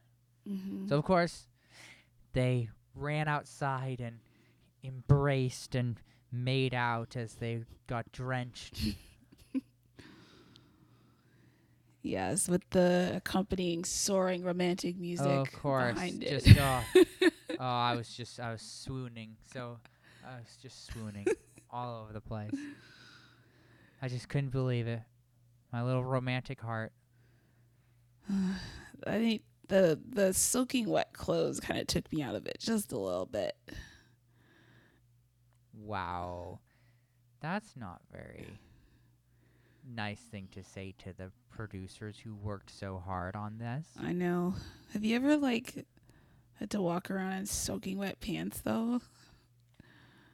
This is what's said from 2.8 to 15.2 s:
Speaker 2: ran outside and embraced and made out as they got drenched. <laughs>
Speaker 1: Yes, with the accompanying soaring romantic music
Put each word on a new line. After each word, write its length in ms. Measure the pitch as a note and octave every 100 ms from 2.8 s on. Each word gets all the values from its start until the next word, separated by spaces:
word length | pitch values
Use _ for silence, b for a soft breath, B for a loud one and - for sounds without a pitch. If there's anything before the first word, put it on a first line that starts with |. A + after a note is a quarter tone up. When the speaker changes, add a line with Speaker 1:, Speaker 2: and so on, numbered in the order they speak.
| _
Speaker 2:
ran 320 | C3 C#3+ D3+ D#3
outside 760 | D3 - - C#3+ C3 C3 B2
and 160 | A#2+ A2+ - b b b b _
embraced 920 | C3 C3 - C#3+ C#3+ C3+ B2+ - -
and 220 | B2+ B2 A2+ b b b
made 440 | B2 B2+ C3+ C3
out 420 | B2 A#2+ A#2 A2+ B2+
as 200 | A2+ -
they 260 | A#2 A#2 A#2 - -
got 260 | A#2+ -
drenched. 680 | - B2+ B2+ B2 - - -
<laughs> 140 | - - - - - - - C4 - _ _ - B B B B B B B B - b b b b b b b b _ _ _ -
Speaker 1:
Yes, 420 | F#2 F#2 - -
with 180 | F3+ -
the 440 | F#3 F3+ F3+ F3+ F#3
accompanying 680 | - G3 F#3+ F#3 F3+ E3+
soaring 600 | F3+ - - F#3+ F#3 F3+
romantic 500 | F3+ F3 F3+ F#3 F3 F#3
music 280 | F3 F3